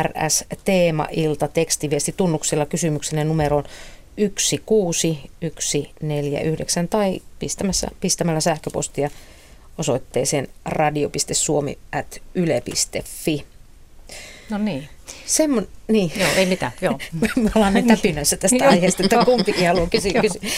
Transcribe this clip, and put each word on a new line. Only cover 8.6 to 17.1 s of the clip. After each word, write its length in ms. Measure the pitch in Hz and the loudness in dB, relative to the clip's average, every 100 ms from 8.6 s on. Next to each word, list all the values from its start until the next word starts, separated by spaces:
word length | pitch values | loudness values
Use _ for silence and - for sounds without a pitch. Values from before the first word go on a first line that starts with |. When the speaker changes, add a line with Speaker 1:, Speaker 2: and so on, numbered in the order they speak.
| - - - - 143 - - - - - - - | -4 -6 -4 -2 -4 -6 -18 -20 -20 -20 -14 -6
Speaker 1:
osoitteeseen 720 | 151 120 - - - 143 - - 165 | -2 -2 -2 -2 0 0 -4 -8 -6
radio 440 | 160 151 151 143 | 0 0 0 -2
piste 240 | 147 - | -2 -4
suomi 440 | 147 - 147 143 - - | -2 0 0 -2 -6 -8
at 300 | 151 - - - 180 | -8 -8 -12 -8 -2
yle 260 | 165 123 - | 0 0 -2
piste 380 | - - - - | -4 -4 -6 -10
fi. 400 | - - 147 - - - - - - - - - - - | -6 -4 -4 -6 -18 -20 -20 -20 -20 -18 -18 -18 -18 -8
Speaker 2:
No 80 | 208 | -4
niin. 320 | 214 139 - - - - - | -2 -4 -8 -16 -18 -14 -2
Speaker 1:
Semmon-, 420 | - 311 240 - - - | 2 2 2 -2 -6 0
niin. 240 | 220 175 196 | 2 2 2
Speaker 2:
Joo, 100 | 165 165 | 2 4
ei 100 | 185 | 2
mitään, 260 | 185 123 - | 0 -4 -2
joo. 180 | 175 139 - | -2 -2 -6